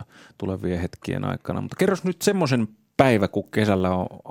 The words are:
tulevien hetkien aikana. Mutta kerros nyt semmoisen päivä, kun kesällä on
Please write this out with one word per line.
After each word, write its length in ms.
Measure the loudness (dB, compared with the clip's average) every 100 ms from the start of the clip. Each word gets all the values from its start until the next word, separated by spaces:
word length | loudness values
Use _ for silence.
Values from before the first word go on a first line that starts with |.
| -12 -20 -20 _
tulevien 420 | -8 -4 -4 -4
hetkien 440 | -4 -8 -8 -6 -6
aikana. 360 | -6 -8 -8
Mutta 140 | -8 -2
kerros 240 | 0 0
nyt 180 | -4 0
semmoisen 460 | 0 2 2 2 0 -6 _ 4
päivä, 300 | 4 6 2
kun 240 | -2 -4
kesällä 440 | 0 2 4 2 0
on 120 | -4 -8 -18